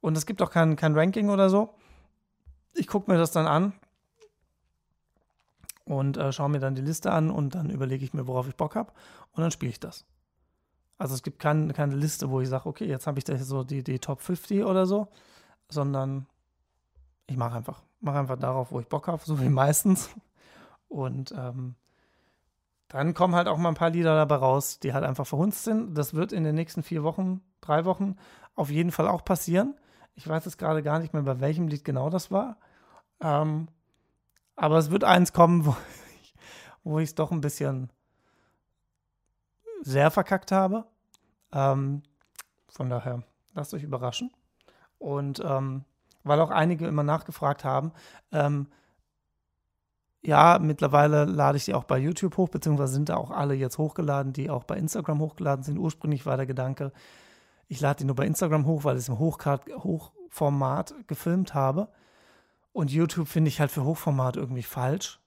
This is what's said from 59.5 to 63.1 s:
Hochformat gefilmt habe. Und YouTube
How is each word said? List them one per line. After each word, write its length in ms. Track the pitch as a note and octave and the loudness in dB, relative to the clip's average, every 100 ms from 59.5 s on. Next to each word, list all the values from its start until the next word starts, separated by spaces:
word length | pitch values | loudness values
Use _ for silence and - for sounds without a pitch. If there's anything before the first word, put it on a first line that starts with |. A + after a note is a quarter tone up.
| C#3 - C4 | -2 -4 -8
Hochformat 1120 | F#3 E3 - - F4 - D3 C#3+ C3+ C#3 - D4 A3+ | -4 -4 -6 -20 -20 -2 0 2 0 -2 -4 -10 -10
gefilmt 460 | D#3 - F3+ F#3 | -6 -2 0 0
habe. 360 | D3 C3+ D3 G#3+ _ _ _ _ _ _ _ _ | 0 0 0 -4 _ _ _ _ _ _ _ _
Und 180 | A#3+ D3 | -4 0
YouTube 360 | D3 E3 | 2 0